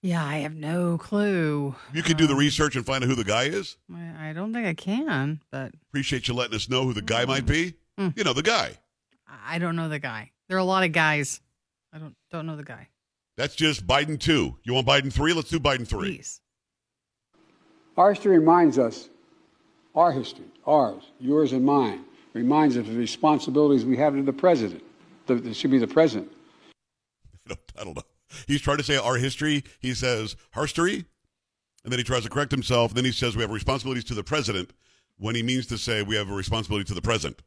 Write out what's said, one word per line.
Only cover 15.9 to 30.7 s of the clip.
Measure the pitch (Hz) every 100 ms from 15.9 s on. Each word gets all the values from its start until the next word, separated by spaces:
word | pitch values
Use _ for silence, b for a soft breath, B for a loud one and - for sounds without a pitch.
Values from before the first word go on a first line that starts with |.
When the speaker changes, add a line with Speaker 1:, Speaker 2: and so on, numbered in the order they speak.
| 104 95 170
Speaker 1:
Please. | - - _ _ _ _ _ _ _ _ _ _ _ _ _ _ _ -
Speaker 3:
Our | 185
history | 202 208 180
reminds | 156 175 165 127
us, | 117 - - _ _ _ _ _ _ _ _
our | 151 170
history, | 135 117 - - _ -
ours, | 151 120 95 - _
yours | 127 147 147
and | 127
mine, | 131 143 117 95 - b b
reminds | 113 120 151 151 123
us | 110
of |
the | 117
responsibilities | 117 - 156 151 - 139 147 139 117
we | 123
have | 151 139
to |
the | 139
president. | 135 180 156 107 85 - _ _ - -
The, | 123
it | 117 107
should | 143
be | 131
the | 113
president. | - 160 110 - - _ b b _ _
Speaker 2:
<laughs> | _ _ _ - - _
I |
don't, | - _ -
I |
don't | 101 78
know. | - _ _ B B
He's | 143
trying | - 147
to |
say | 135 143
our | 113 127
history. | 131 - 151 147 - b
He | 127
says, | 117 127 117 110 - _ -
"Herstory," | 147